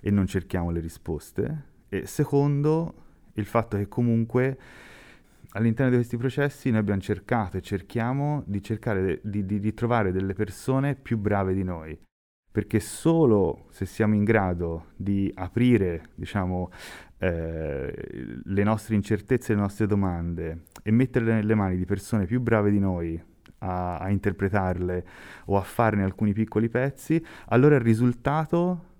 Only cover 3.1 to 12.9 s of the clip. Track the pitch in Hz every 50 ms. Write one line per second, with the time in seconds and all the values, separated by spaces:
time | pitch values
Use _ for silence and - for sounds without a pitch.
3.1 | _ _ _ - - 107 104 - - 117 113 - 104 101 101 98 - 123 120 117
4.1 | 113 113 113 113 - 123 127 135 131 - - - - - - - - - - -
5.1 | - - _ _ _ _ - - - 101 113 117 110 - 135 127 123 120 120 120
6.1 | - 117 127 131 - 147 143 143 - - - 131 113 110 104 101 101 95 - -
7.1 | 104 - - - 120 113 104 90 - 92 - - 101 92 - - - 117 113 120
8.1 | 131 139 143 147 151 143 - - 101 101 - - 113 107 - 117 104 92 95 95
9.1 | - - - 107 98 104 98 92 107 101 98 107 101 - 123 117 120 117 104 92
10.1 | 90 95 98 98 95 - 107 98 - - - - 135 135 139 143 131 - - -
11.1 | 117 110 101 104 101 98 95 95 95 98 95 92 87 80 80 80 76 - - _
12.1 | _ _ _ _ _ _ _ _ - 110 101 - - 107 - -